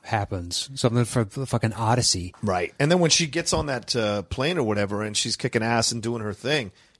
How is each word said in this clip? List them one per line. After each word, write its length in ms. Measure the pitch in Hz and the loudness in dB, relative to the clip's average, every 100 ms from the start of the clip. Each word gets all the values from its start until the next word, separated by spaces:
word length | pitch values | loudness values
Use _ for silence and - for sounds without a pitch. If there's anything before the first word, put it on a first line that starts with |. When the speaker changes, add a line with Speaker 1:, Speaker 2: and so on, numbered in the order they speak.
Speaker 1:
happens. 680 | - 110 101 95 87 - - 135 | -2 -2 0 -4 -4 -6 -6 -2
Something 300 | 123 117 117 | 2 2 2
for 180 | 123 | 0
the 220 | 107 - 131 | 0 -4 -2
fucking 280 | 120 113 | 0 0
Odyssey. 600 | 107 113 123 110 92 87 - | 0 2 2 2 0 -4 -4
Speaker 2:
Right. 320 | 104 90 87 - | 0 0 -2 0
And 120 | 143 | 2
then 80 | 180 | 4
when 120 | 165 | 6
she 160 | - 160 | 4 2
gets 260 | 156 165 | -2 0
on 140 | 160 151 | 0 0
that, 280 | 123 - 127 | -4 -2 0
uh, 280 | 107 104 | 0 0
plane 340 | 92 - 143 180 | -2 -2 0 0
or 60 | |
whatever 400 | 110 104 101 104 | 2 2 0 -2
and 120 | 107 107 | -2 -2
she's 200 | 117 - | -2 -2
kicking 280 | 127 117 | 0 0
ass 280 | 113 117 113 | 2 2 2
and 100 | 117 | -2
doing 200 | 113 117 | -4 -4
her 120 | 107 | -6
thing, 380 | - 127 147 101 - _ | -6 -2 -2 -2 -10 _